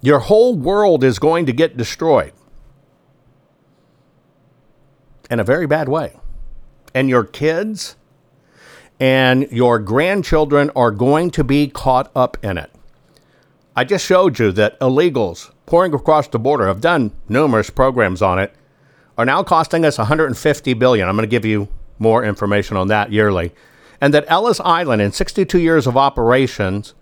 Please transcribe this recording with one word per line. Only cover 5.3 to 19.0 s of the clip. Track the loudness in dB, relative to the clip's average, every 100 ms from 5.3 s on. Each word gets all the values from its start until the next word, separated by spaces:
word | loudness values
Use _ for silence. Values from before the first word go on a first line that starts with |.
| -4
a | 0
very | 0 0
bad | -2 -2
way. | -4 -4 -10 -14 -12 -14 -16 -20 _ _
And | -2 2
your | 0
kids | 0 -4 -2 -2 -6 -8 -12 -18 _ _ _ _ _ _ -20 -20 _ _
and | 2 4 4 2 0
your | 0 2 2
grandchildren | 0 0 0 -2 0 0 2 2 0 0
are | 0
going | 0 0 0 0
to | -2
be | 0 0 0
caught | -4 -2 0 -2 -2
up | -2 -2
in | -8 -8
it. | -10 _ -20 _ _ _ _ _ _ _ _ -6
I | -2
just | -2 2
showed | 2 2 2
you | 0
that | 2 -2 0
illegals | 0 2 0 0 -4 -6 -18 _ -2
pouring | 0 2
across | -2 0 0 0
the | -4
border, | -2 0 0
I've | 0
done | 0 0 -2 -6 -4
numerous | 0 2 0 -2
programs | -2 -4 0 -2 0
on | -2 0
it, | -4 _ _ _ _ _